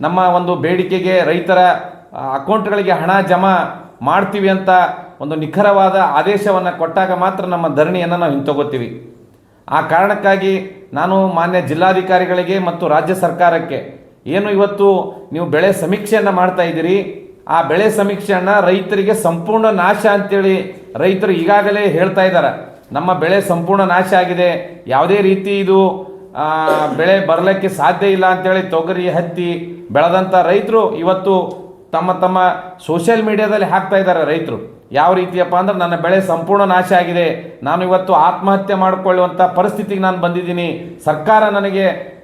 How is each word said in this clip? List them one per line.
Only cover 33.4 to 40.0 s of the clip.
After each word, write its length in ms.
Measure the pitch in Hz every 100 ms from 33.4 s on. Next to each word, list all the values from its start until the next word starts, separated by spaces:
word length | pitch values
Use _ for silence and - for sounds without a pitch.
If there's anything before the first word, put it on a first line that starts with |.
| 214 208 180
ಹಾಕ್ತಾ 300 | 185 - 196
ಇದ್ದಾರೆ. 280 | 185 165
ರೈತರು 540 | 147 160 - 110 - - -
ಯಾವ 220 | 131 165
ರೀತಿಯಪ್ಪ 420 | 185 180 180 175 175
ಅಂದ್ರೆ, 220 | 196 190
"ನನ್ನ 180 | 175 170
ಬೆಳೆ 240 | 170 190
ಸಂಪೂರ್ಣ 420 | 190 165 165 202
ನಾಶ 300 | 190 185 180
ಆಗಿದೆ, 680 | 185 175 175 165 127 - -
ನಾನು 220 | 131 170
ಇವತ್ತು 300 | 185 185 185
ಆತ್ಮಹತ್ಯೆ 600 | 156 165 185 190 196 196 190
ಮಾಡಿಕೊಳ್ಳುವಂಥ 640 | 190 185 185 180 180 170
ಪರಿಸ್ಥಿತಿಗೆ 600 | 180 175 202 208 208 196